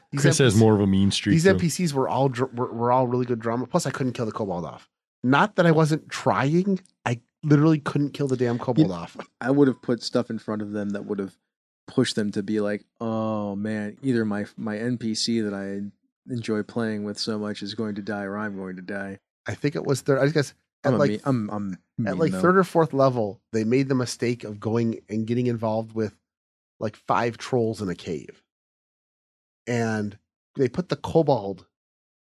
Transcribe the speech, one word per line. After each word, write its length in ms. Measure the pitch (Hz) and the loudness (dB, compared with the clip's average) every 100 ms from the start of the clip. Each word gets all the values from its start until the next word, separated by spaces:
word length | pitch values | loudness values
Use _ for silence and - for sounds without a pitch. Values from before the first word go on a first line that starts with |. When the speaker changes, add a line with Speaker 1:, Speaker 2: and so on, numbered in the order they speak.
Speaker 1:
<laughs> 60 | _ | _
Speaker 2:
these 80 | 139 | 2
Speaker 1:
Chris 160 | 139 123 | 4 6
has 160 | 131 | 6
Speaker 2:
N 20 | 104 | 8
P 20 | |
C, 60 | |
Speaker 1:
more 100 | 110 | 8
of 60 | 107 | 6
a 60 | 101 | 4
mean 240 | 98 98 | 4 4
streak, 220 | - 104 | 2 2
Speaker 2:
these 100 | 160 | 4
Speaker 1:
though. 60 | 185 | 6
Speaker 2:
N 80 | 185 | 4
P 100 | 175 | 2
Cs 240 | - 175 | 0 -2
were 140 | 139 110 | 0 0
all 200 | 113 135 | 2 2
dr-, 240 | 120 127 | 0 -4
were, 180 | 120 123 | -2 -6
were 200 | 113 120 | -2 2
all 140 | 127 123 | 2 2
really 200 | 123 123 | 0 -2
good 120 | 117 | -2
drama. 260 | 113 117 127 | -2 -2 -2
Plus, 200 | 175 143 | -2 -2
I 40 | |
couldn't 240 | - 131 | -2 -4
kill 120 | 117 110 | -4 -6
the 60 | |
kobold 320 | - 104 87 | -4 -4 -6
off. 240 | 78 - - _ _ _ | -8 -12 -20 _ _ _
Not 340 | 123 143 208 - | 2 4 4 4
that 100 | 170 | 4
I 40 | |
wasn't 380 | 156 156 156 - | 6 4 0 -4
trying. 720 | - - 98 135 170 196 190 - _ | -2 0 2 2 2 2 -2 -4 _
I 160 | - 120 - _ | -4 -4 -6 _
literally 340 | 151 147 156 156 | 4 6 6 4
couldn't 320 | - 151 143 | 0 -2 -2
kill 140 | - 143 | -2 -2
the 100 | 123 | 0
damn 220 | 120 117 | 0 0
kobold 300 | - 117 156 | 0 2 2
Speaker 3:
You 40 | |
Speaker 2:
off. 220 | 87 82 - - _ | 0 -10 -14 -18 _
Speaker 3:
I 100 | 123 | 0
would've 280 | 143 139 120 | 4 4 2
put 200 | - 117 | -2 -4
stuff 280 | - 123 113 | -2 -4 -2
in 80 | 113 | -6
front 220 | - 107 | -6 -6
of 100 | 104 | -6
them 180 | 104 101 | -6 -4
that 140 | 101 101 | -6 -6
would've 300 | 101 98 - _ _ _ _ - | -6 -6 -12 _ _ _ _ -4
pushed 300 | - 120 - | 0 0 -2
them 160 | 104 | -4
to 100 | 107 | -4
be 160 | 101 107 | -4 -2
like, 260 | 104 104 - _ | -2 -6 -10 _
"Oh, 540 | 113 113 110 107 104 | -6 -4 -2 -4 -6
man, 420 | 101 107 107 104 - | -6 -6 -6 -8 -6
either 220 | 135 120 | -2 0
my, 220 | 110 101 101 - | 0 -4 -6 -8
my 200 | 110 107 | -8 -6
N 200 | 117 120 | -4 -4
P 160 | 113 | -4
C 260 | 107 - 117 | -4 -2 -2
that 120 | 104 | -2
I 280 | 98 98 101 101 - _ _ - | -6 -8 -8 -10 -14 _ _ -10
enjoy 320 | 123 113 107 | -8 -4 -4
playing 400 | 101 120 113 107 | -4 -4 -4 -4
with 160 | 104 101 | -6 -8
so 180 | - 107 | -6 -6
much 240 | 104 101 | -6 -8
is 120 | 101 | -10
going 200 | 107 110 | -8 -6
to 80 | 104 | -6
die 220 | 98 104 | -6 -6
or 120 | 98 104 | -6 -6
I'm 200 | 107 98 | -8 -8
going 180 | 95 92 | -10 -12
to 60 | |
die." 380 | 92 101 98 98 _ _ - | -10 -10 -10 -12 _ _ -12
Speaker 2:
I 80 | |
think 220 | 113 147 156 | -4 -4 -2
it 80 | |
was 160 | - 135 | -2 -2
third. 180 | - 131 | 0 2
I 80 | 139 | 2
guess 260 | 160 135 - _ _ | 2 -2 -6 _ _
at 60 | 143 | 0
Speaker 3:
I'm 60 | |
a 40 | 117 | 2
Speaker 2:
like, 120 | 104 | 2
Speaker 3:
mean, 80 | 107 | 0
I'm, 260 | 139 127 107 | -2 -2 -2
I'm 220 | 104 101 | -6 -6
Speaker 2:
at 60 | 90 _ - | -10 _ -6
Speaker 3:
mean, 200 | 113 180 | -4 0
Speaker 2:
like 140 | 160 | 0
Speaker 3:
though. 80 | 185 | 4
Speaker 2:
third 160 | 175 190 | 4 4
or 60 | |
fourth 280 | 180 170 160 | 4 2 2
level, 480 | 139 135 123 104 - _ | 4 2 2 -4 -6 _
they 100 | 110 | -2
made 240 | 110 131 135 | 2 2 2
the 60 | |
mistake 480 | 131 120 - 120 120 | 0 -2 -2 -2 -2
of 140 | 107 104 | -8 -8
going 400 | 110 117 117 110 - | -2 0 0 -2 -6
and 160 | 107 113 | -4 -2
getting 200 | 120 123 | -2 0
involved 480 | 117 110 110 110 | -2 -2 -2 -4
with, 220 | 110 107 - _ _ _ _ _ _ | -4 -6 -6 _ _ _ _ _ _
like, 160 | 110 - | -8 -6
five 420 | - 104 120 107 | -2 0 0 -4
trolls 420 | - 123 113 110 | -4 -2 0 -2
in 80 | 98 | -6
a 60 | |
cave. 480 | 87 104 78 50 - _ _ _ _ _ _ _ _ _ _ _ _ - | -6 -6 -8 -10 -20 _ _ _ _ _ _ _ _ _ _ _ _ -4
And 520 | 120 113 110 104 - _ _ _ - | -2 0 -2 -6 -10 _ _ _ -2
they 120 | 131 | -2
put 200 | - 180 | -2 -4
the 80 | - | -6
kobold 720 | - 165 147 127 98 95 - _ _ _ _ _ _ | 0 2 2 0 -2 -10 -16 _ _ _ _ _ _